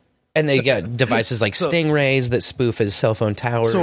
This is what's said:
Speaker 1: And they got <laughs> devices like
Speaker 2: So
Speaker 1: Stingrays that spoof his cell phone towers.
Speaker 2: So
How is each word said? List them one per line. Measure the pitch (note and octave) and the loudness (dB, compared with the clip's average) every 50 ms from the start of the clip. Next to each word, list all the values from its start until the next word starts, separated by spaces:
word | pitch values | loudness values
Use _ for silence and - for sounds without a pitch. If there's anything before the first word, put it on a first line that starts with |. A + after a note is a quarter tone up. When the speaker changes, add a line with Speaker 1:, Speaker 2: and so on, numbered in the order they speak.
| _ _ _ _ _ _ - | _ _ _ _ _ _ -2
Speaker 1:
And | D#3+ D3+ D3 | -2 0 2
they | C#3 B2+ | 2 2
got | A#2 C3+ B2+ G#2 E2+ A2 A#2+ | 2 2 0 0 -2 -4 -2
<laughs> | |
devices | A#2 C3 G#2+ A#2 A2+ A2 - B2+ G#2 | -2 0 0 0 0 0 0 0 0
like | A2 G#2 - | 0 0 0
Speaker 2:
So | - F3+ D3 | 0 0 0
Speaker 1:
Stingrays | E3+ E3+ D#3 D3+ D3+ D3 C#3 C3+ C3+ C3+ B2+ A#2+ | 0 0 0 0 0 2 2 2 0 0 0 0
that | B2+ - - | 0 0 0
spoof | - - - B2+ A#2 A2 | 0 0 0 -2 -2 0
his | - A2+ G2+ - | 0 -2 -2 0
cell | - - A2 A2 | 0 0 0 0
phone | - A2+ G#2+ G#2 | 0 -2 -2 -2
towers. | - - A#2+ A#2+ A#2 A2+ A2+ | -2 -4 -2 -2 0 0 0
Speaker 2:
So | A2+ F#3 | 0 0